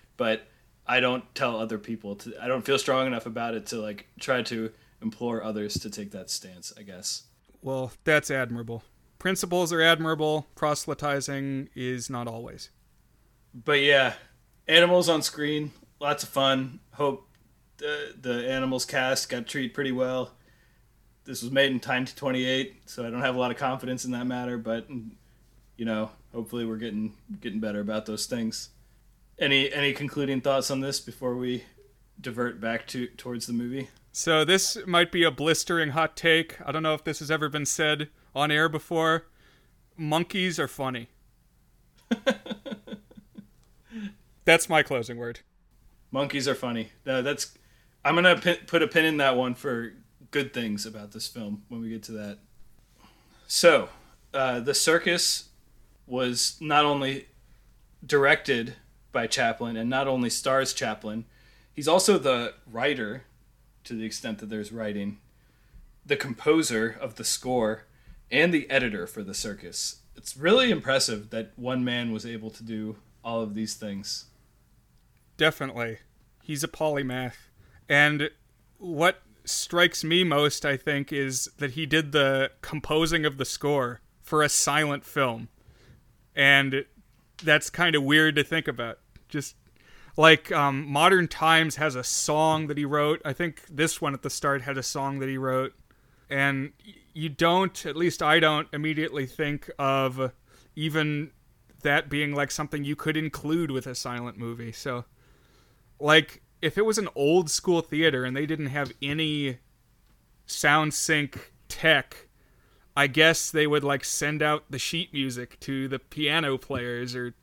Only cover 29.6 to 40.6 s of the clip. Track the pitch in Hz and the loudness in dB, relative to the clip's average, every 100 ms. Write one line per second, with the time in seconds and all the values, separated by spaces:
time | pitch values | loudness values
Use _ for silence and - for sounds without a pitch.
29.6 | 135 147 143 135 143 147 139 135 139 135 | 2 0 0 -2 -4 -2 -2 0 0 0
30.6 | 131 135 135 135 - - 127 123 123 123 | 0 -2 -4 -6 -8 -8 -6 -4 -4 -4
31.6 | - _ _ _ _ - 131 117 120 117 | -8 _ _ _ _ -16 -10 -4 -4 -4
32.6 | 113 117 - 131 123 - 127 120 120 117 | -4 -6 -6 -8 -8 -10 -10 -8 -4 -4
33.6 | 120 135 123 - _ - 170 156 151 190 | -4 -6 -10 -16 _ -4 2 4 4 4
34.6 | - - 185 170 170 175 165 127 151 156 | 2 -4 0 2 2 2 2 2 0 0
35.6 | - 170 156 147 156 - 165 160 160 - | 0 -2 0 0 -2 0 4 4 2 -8
36.6 | 175 156 160 151 - 147 147 156 151 151 | -6 -2 -2 -2 -4 -6 -2 -2 -2 -4
37.6 | 139 - 156 151 151 _ _ 135 151 151 | -4 0 0 0 -4 _ _ -2 2 4
38.6 | 160 151 - 165 160 160 - _ _ _ | 2 0 -2 0 2 2 -2 _ _ _
39.6 | _ _ _ - 151 156 175 196 185 165 | _ _ _ -8 -2 0 0 0 0 0